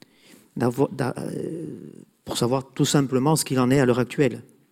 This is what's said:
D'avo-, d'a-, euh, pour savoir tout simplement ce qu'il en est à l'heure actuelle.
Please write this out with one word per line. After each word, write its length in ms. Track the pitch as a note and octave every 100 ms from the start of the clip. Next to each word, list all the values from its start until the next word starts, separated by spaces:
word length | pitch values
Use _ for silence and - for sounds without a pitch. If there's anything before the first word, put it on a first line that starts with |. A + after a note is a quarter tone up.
| - _ _ - _ -
D'avo-, 320 | C#3 A#2+ C#3
d'a-, 220 | C3 B2+ -
euh, 480 | - - - E3 D#3+ - D2 - - _
pour 120 | - -
savoir 260 | A#2 C3 -
tout 120 | -
simplement 500 | D3 D#3 C3+ C3 C#3
ce 100 | D#3+
qu'il 140 | - C3
en 120 | B2
est 100 | C#3
à 60 | B2+
l'heure 120 | A#2+
actuelle. 440 | A#2+ - C#3 A2+ - _ _